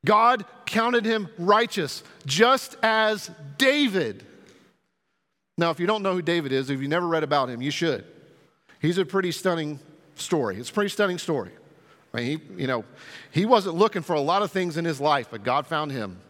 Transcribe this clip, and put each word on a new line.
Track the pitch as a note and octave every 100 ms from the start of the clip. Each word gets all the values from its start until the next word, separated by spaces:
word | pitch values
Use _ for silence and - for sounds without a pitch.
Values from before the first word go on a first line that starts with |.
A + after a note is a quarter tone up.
| -
God | G#3+ A#3 B3 - - -
counted | A3 A#3 A#3+ A3
him | A3+ F3+ -
righteous, | F3 G#3 A#3 - D3 - - - C#3
just | C#3+ A#3 C4 - -
as | A3 A3 G#3+ G#3+ - E3 C#3+ -
David. | C4 D4 C4+ F#3+ B2 F2+ G2 - - - _ _ _ _ _ _ _ _ _ -
Now, | E3+
if | C#3
you | F3
don't | G#3+
know | G3
who | F#3
David | D#3+ E3+ C#3+
is, | C3 C3+
if | C#3
you've | C#3
never | E3 F3
read | E3
about | D3+ D3 B2+
him, | A#2
you | C3+
should. | D3 E3+ A#2+ - - - _ _ _ _ _
He's | D#3 F3
a | F3+
pretty | F#3+ F3+
stunning | D#3+ F#3 E3+ D3+ C#3+ - - _ -
story. | - E3 A#2 F#2+
It's | B2+
a |
pretty | - G3+
stunning | - G3+ F3+
story. | - D3 F#2 - - - _ _ _
I | A#2
mean, | A#2+
he, | D#3+ D3+ F#3
you | C3
know, | B2 G#2 - - - -
he | D3 G#3+
wasn't | A#3+ F#3+ E3
looking | G#3+ F#3+
for | D3+
a | D#3
lot | C#3+ F#3
of | G3+
things | F#3+ F3+ D#3
in | E3+
his | C#3
life, | D3 D3 A#2
but | A2
God | G#2 C3+ C#3
found | D#3+ D3+
him. | C3+ G#2 F2+ -